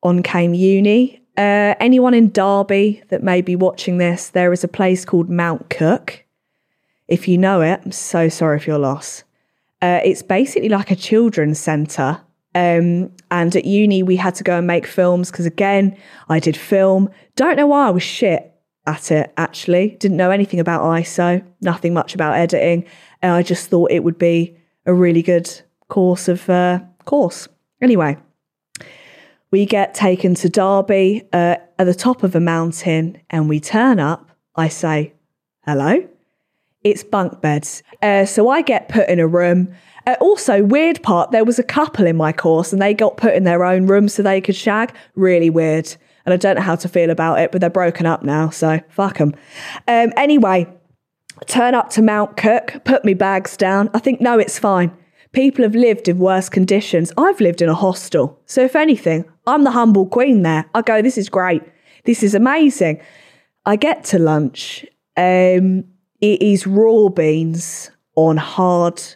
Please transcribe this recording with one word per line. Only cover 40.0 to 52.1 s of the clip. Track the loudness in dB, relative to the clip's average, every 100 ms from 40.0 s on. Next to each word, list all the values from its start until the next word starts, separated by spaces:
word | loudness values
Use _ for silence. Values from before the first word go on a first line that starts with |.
| -4
Uh, | 0
also, | 2 2 2 2
weird | 4 2 2 0
part, | 0 0 2
there | 2
was | 2 0
a |
couple | -2 -2 -2 0 0
in | 2
my | -2
course | -2 0 0 0
and | -2
they | 0
got | 0 0 0
put | 0
in | 2
their | 2 2 2
own | 2 4
room | 4 2
so | 0
they | 0 0
could | -2 -4
shag. | -2 -2 -4 -8 -16 -2
Really | 2 4 2
weird. | 2 0 -2 -4 -14 _ _ -2
And |
I | 0
don't | 2 0
know |
how | -2 -4
to | -2
feel | 0 0
about | 0 0 0
it, | 0
but | 0
they're | 0
broken | 0 -2 0 -2
up | -2
now, | -2 -2 -2
so | -2 -2 -2 -4
fuck | -6 -6 0
'em. | -2 -2 _ -20 -16 -10 0
Um, | 2 2 0
anyway, | 2 4 4 0 -2 -10 _ _ _ _ _ -20 -6
turn | 0 2
up | 2 0
to | 2
Mount | 2